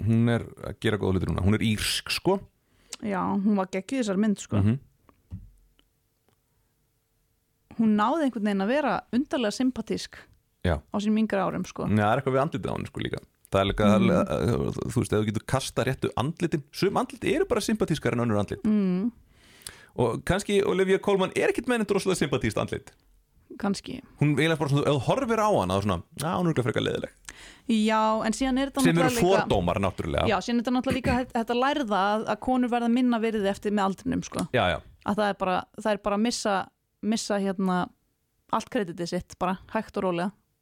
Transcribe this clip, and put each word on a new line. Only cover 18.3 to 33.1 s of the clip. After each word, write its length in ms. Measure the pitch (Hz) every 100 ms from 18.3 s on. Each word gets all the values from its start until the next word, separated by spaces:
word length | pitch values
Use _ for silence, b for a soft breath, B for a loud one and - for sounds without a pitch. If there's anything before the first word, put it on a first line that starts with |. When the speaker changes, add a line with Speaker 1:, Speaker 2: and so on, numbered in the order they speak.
| 104
Speaker 1:
andlit. 220 | 101 -
Speaker 2:
Mm. 480 | 214 214 190 180 226 - _ B B B B B B B
Speaker 1:
Og 280 | 120 113 -
kannski 360 | 180 - 202 -
Olivia 340 | 180 190 190
Colman 320 | - 190 185 -
er 140 | -
ekkert 140 | - 247
með 120 | 240
neitt 120 | 214
rosalega 280 | 202 185 175
sympatískt 380 | 151 135 113 -
andlit. 320 | 110 - - - _ _ _ _ - 339
Speaker 2:
Kannski. 440 | 202 196 - - - -
Speaker 1:
Hún 140 | 147 147
eiginlega 220 | 160 156
bara 100 | 151
svona, 160 | 143 139
ef 80 |
þú 80 | 143 139
horfir 320 | 208 254 226
á 100 | 214
hana, 240 | 165 92
þá 80 | 95
svona, 200 | 104 85 - -
„Já, 120 | 147 190
hún 80 | 175
er 60 |
örugglega 140 | 147 123
frekar 160 | -
leiðileg.“ 260 | - - - - - B B B B
Speaker 2:
Já, 580 | 220 214 220 220 220 220
en 60 |
síðan 260 | 220 262 254
er 100 | 180
þetta 120 | -
Speaker 1:
Sem 140 | 170 165
eru 100 | 247
Speaker 2:
náttúrulega 60 | 240
líka 320 | 180 208 202
Speaker 1:
fordómar, 300 | 107 87 87
náttúrulega. 480 | 98 - 80 69 85
Speaker 2:
Já, 100 | 190
síðan 200 | 185 240
er 40 |
þetta 120 | 240 254
náttúrulega 240 | 262 262
líka 160 | - 240
þetta, 160 | 254
þetta 220 | 240 226 240
lærða 440 | 269 302 233 202
að, 220 | 196 214 220
að 120 | 214
konur 300 | - 254 247
verða 220 | 240 233
minna 280 | 240 247